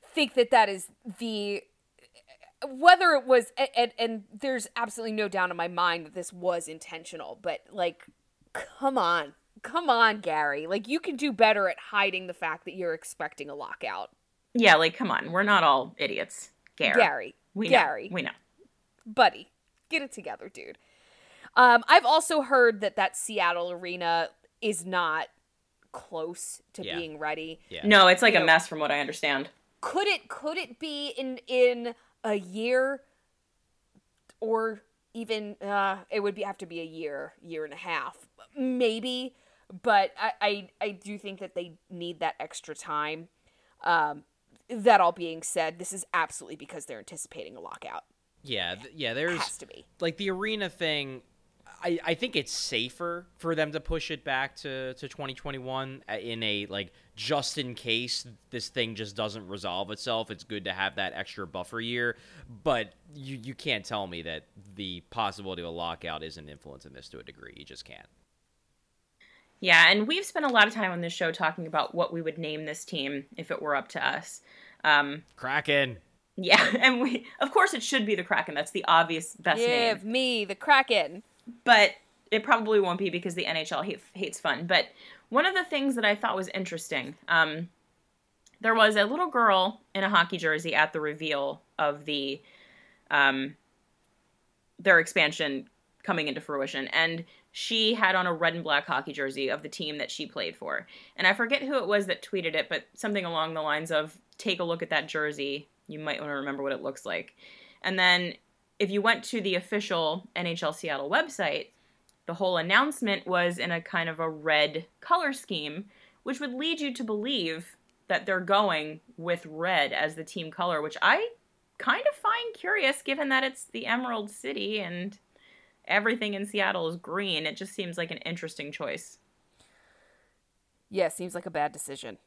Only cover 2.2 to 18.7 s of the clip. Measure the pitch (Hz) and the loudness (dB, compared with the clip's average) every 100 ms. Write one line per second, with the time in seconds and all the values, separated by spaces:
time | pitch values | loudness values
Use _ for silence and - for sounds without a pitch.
2.2 | _ 131 - _ 277 262 339 349 359 294 | _ -20 -20 _ -10 6 8 10 8 4
3.2 | 247 254 - - 269 - 240 - 226 226 | 6 4 4 -2 -2 2 0 0 -4 -4
4.2 | 196 214 269 254 208 - 233 233 226 214 | -10 -6 -4 -2 -4 -6 -6 -6 -6 -2
5.2 | 208 190 180 175 175 175 175 170 156 180 | -2 0 0 0 -4 2 2 0 -6 -10
6.2 | 175 180 180 175 160 160 - 165 165 165 | -10 -4 -2 -2 -6 -14 -14 -14 -12 -14
7.2 | 135 - 175 151 _ 202 175 170 - _ | -12 -8 -8 -8 _ -4 -4 -4 -20 _
8.2 | _ _ _ - - - 269 262 175 170 | _ _ _ -14 -14 -4 0 2 2 2
9.2 | 147 _ _ - - 302 330 240 226 214 | 0 _ _ -18 -6 -2 2 6 6 4
10.2 | 180 156 147 143 160 202 214 311 370 269 | 0 2 2 0 -2 -4 -2 -4 -4 -4
11.2 | 285 208 220 208 190 - - 208 202 185 | -4 4 6 6 2 -2 -2 2 2 0
12.2 | 185 175 165 156 - 180 175 160 - - | -8 -6 -6 -6 -10 -6 -4 -4 -10 -10
13.2 | 151 - 143 143 131 - 110 92 95 _ | -10 -8 -14 -12 -12 -8 -8 -6 -10 _
14.2 | _ _ _ 247 220 156 165 165 220 127 | _ _ _ 6 8 10 6 0 -2 -2
15.2 | 139 175 208 202 160 135 131 - 143 101 | 0 0 4 6 6 4 2 -4 -4 -4
16.2 | - - - _ _ - - - 196 139 | -8 -10 -18 _ _ -2 2 4 4 2
17.2 | 101 - _ 190 220 254 156 127 196 175 | -8 -16 _ -6 4 6 6 0 -6 -6
18.2 | 135 - _ _ _ | -6 -10 _ _ _